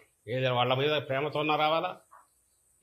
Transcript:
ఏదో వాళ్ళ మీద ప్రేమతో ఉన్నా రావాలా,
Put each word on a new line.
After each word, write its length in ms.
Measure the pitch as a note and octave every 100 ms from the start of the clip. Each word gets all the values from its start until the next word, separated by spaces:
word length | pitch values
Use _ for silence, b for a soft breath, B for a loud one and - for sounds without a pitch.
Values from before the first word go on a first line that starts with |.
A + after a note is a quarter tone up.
| _ _ G#2
ఏదో 280 | B2+ C3 B2
వాళ్ళ 180 | B2
మీద 160 | C3 D3
ప్రేమతో 500 | D3+ C3+ C3+ D3 D3
ఉన్నా 160 | D3+ D3+
రావాలా, 460 | D3+ E3 F3+ - _ - _ _ _ _ _ -